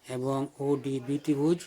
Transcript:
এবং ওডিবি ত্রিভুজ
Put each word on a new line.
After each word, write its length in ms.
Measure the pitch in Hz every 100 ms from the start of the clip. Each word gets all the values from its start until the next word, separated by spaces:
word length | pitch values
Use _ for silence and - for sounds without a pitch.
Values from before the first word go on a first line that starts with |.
| - 127
এবং 240 | 131 139 143 - 139
ওডিবি 480 | 143 131 135 123 143 -
ত্রিভুজ 340 | 143 151 175